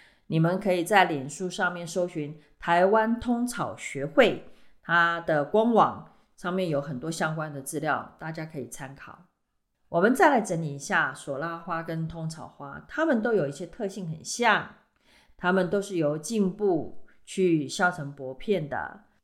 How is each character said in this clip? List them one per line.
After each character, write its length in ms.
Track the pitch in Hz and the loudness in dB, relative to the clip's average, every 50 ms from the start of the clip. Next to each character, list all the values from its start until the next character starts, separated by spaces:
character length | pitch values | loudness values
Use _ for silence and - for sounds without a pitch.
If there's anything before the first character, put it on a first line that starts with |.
| - _ _ _ _ - | -20 _ _ _ _ -2
你 120 | 156 160 | 2 4
们 200 | 160 170 185 190 | 4 4 2 2
可 120 | 202 196 | 0 0
以 120 | 180 180 165 | 2 2 2
在 220 | 170 214 196 185 | 4 6 6 6
脸 220 | 170 160 139 131 143 | 6 2 -2 -4 -8
书 200 | - - 190 180 | -8 -6 -8 -6
上 240 | 175 - 190 175 180 | -4 -2 -2 -2 -2
面 140 | 175 175 160 | -4 -8 -6
搜 200 | 165 190 180 180 | -2 -2 -2 -2
寻 320 | - 160 147 147 160 - - _ _ - | -4 -6 -8 -8 -10 -14 -20 _ _ -8
“台 260 | - - 170 175 180 196 | 0 2 4 6 6 6
湾 320 | 214 220 220 226 233 233 | 6 4 4 2 0 -2
通 280 | 233 240 240 233 247 247 | 0 -2 0 0 0 -2
草 280 | - 208 147 110 95 - | -4 -4 -6 -6 -6 -10
学 280 | - - - 139 139 | -10 -10 -8 -6 -6
会”， 460 | 156 - - 240 190 139 - - - - - - - - - | 0 4 6 6 6 4 0 -6 -14 -20 -20 -20 -20 -20 -14
它 400 | _ - 165 170 170 170 170 170 | _ 0 2 4 4 2 0 -2
的 240 | 165 - 160 147 143 | -2 0 0 0 2
官 280 | - - 214 226 240 233 | 2 2 4 4 6 6
网 400 | 208 160 127 110 101 - - _ _ _ _ _ | 6 6 6 4 -4 -14 -18 _ _ _ _ _
上 180 | - - 180 180 | -8 -6 -4 -2
面 140 | 190 185 170 | -2 0 0
有 140 | 147 139 | 0 -2
很 180 | 143 160 139 123 | -2 -4 -6 -8
多 100 | 139 160 | -6 -6
相 240 | 160 - 180 160 160 | -4 -2 -2 -2 -2
关 200 | 160 156 156 143 | -4 -6 -6 -8
的 80 | 139 | -10
资 180 | 131 - 165 147 | -10 -8 -6 -4
料， 360 | 156 151 135 113 107 - - - | -2 0 -2 -2 -4 -8 -14 -14
大 120 | 165 160 | -12 -10
家 140 | 160 165 160 | -8 -8 -10
可 140 | 160 160 147 | -10 -8 -10
以 80 | 123 123 | -10 -10
参 260 | - - 143 131 139 | -10 -12 -14 -14 -14
考。 240 | - - - - - 175 _ _ _ _ _ _ _ _ _ _ _ _ - | -16 -18 -20 -20 -20 -20 _ _ _ _ _ _ _ _ _ _ _ _ -4
我 140 | - 170 | 0 4
们 120 | 180 233 254 | 4 4 6
再 160 | - 370 302 | 6 6 6
来 120 | 277 233 | 6 4
整 200 | 208 - 175 165 | 2 0 -2 -4
理 140 | 165 147 139 | -4 -4 -6
一 20 | 139 | -8
下 360 | - - 196 170 151 135 131 | -6 -2 0 2 2 0 -2
索 240 | - - - 139 131 | -8 -8 -8 -6 -6
拉 200 | 151 170 165 170 | -6 -6 -8 -8
花 240 | 170 185 165 165 | -8 -6 -6 -6
跟 240 | 165 170 165 165 165 160 | -6 -6 -4 -4 -4 -6
通 220 | 165 170 160 160 | -6 -6 -8 -8
草 160 | 160 170 - | -8 -10 -14
花， 380 | - - - 143 139 139 147 - - | -16 -14 -14 -14 -14 -14 -14 -16 -10
它 160 | - 302 320 | -4 0 2
们 160 | 320 262 220 | 2 2 2
都 100 | 208 247 | 2 2
有 160 | 226 196 147 139 | 2 2 0 0
一 40 | |
些 140 | 143 - 185 | -4 -6 -12
特 220 | - - - 220 190 | -12 -10 -8 -8 -8
性 220 | 190 214 180 160 | -8 -8 -8 -8
很 120 | 156 156 - | -8 -10 -10
像， 420 | - - - 240 226 202 170 135 - - _ _ _ _ _ _ _ _ _ _ _ _ - | -8 -4 0 2 4 2 2 0 -6 -14 _ _ _ _ _ _ _ _ _ _ _ _ -4
它 160 | - 180 185 | 0 2 2
们 160 | 190 180 170 | 2 2 2
都 120 | 196 202 | 0 -2
是 140 | 196 202 196 | -2 -2 -2
由 220 | 170 156 147 151 160 | 0 0 0 0 -2
茎 360 | 160 - 233 214 196 185 180 | -4 -2 0 2 2 0 0
部 520 | - 208 196 170 151 127 - - - - - - - - | 0 2 2 2 2 0 -4 -10 -12 -12 -14 -18 -20 -18
去 460 | - - 190 185 180 165 156 139 131 | -8 -2 2 4 4 4 4 2 0
削 200 | - - 196 202 | -2 0 0 0
成 220 | 185 - 143 143 | 0 -2 -8 -10
薄 220 | 143 139 135 131 135 | -10 -10 -10 -10 -10
片 340 | - - - 202 180 151 139 | -6 -2 0 0 0 -2 -4
的， 380 | - 101 76 - - 202 _ _ _ _ | -6 -6 -6 -6 -10 -16 _ _ _ _